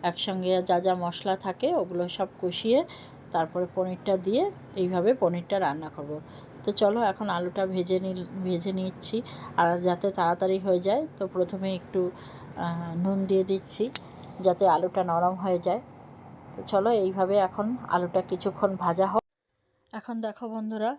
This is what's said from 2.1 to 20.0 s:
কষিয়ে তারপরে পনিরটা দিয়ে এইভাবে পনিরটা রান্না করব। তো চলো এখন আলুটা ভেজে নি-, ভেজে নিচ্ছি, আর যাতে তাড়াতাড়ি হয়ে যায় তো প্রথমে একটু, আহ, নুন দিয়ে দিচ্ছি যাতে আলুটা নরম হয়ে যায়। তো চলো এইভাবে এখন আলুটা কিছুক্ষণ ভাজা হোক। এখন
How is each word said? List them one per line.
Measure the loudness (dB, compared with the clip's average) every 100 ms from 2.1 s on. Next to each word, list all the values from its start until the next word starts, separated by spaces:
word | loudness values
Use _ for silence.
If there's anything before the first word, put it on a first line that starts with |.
| -2 -4 -2
কষিয়ে | -4 -2 2 2 2 -8 -20 -20 -4
তারপরে | -2 0 -2 -4
পনিরটা | -2 -4 -4 0 0
দিয়ে | 2 2 0 -2 -12 -2
এইভাবে | 0 2 2
পনিরটা | 4 2 0 -2 0
রান্না | 0 -2 -8
করব। | -10 -10 -10 -12 -18 -18 -8
তো | -6
চলো | 2 2 4
এখন | 0 0 -2
আলুটা | -2 -2 -2 -2
ভেজে | 0 0 0
নি-, | 0 -6 -8 -6
ভেজে | -2 -2 -2
নিচ্ছি, | -2 -4 -6 -4 -4 -6 -12 -8 2
আর | 4 4
যাতে | 2 2 0
তাড়াতাড়ি | 2 2 2 2 0
হয়ে | 2 2
যায় | 4 0 0 -6
তো | -6
প্রথমে | 0 -2 0 -4 -4
একটু, | -4 -2 -2 -4 -16 -18 -16 -6
আহ, | -4 -4 -4 -2
নুন | 0 0 2
দিয়ে | 2
দিচ্ছি | 2 -2 -2 -4 -4 -4 -12 -18 -16 2
যাতে | 4 6 6
আলুটা | 6 4 0
নরম | 2 4 2 2
হয়ে | 0 2
যায়। | 2 -2 -4 -20 -20 -20 -20 -20 -18
তো | -14 0
চলো | 2 4
এইভাবে | 4 2 2 2 4
এখন | 2 0 -2 -4 0
আলুটা | 0 2 0
কিছুক্ষণ | 0 -2 -2 0 -2 0
ভাজা | 0 2 2
হোক। | 2 -2 _ _ _ _ _ _
এখন | -14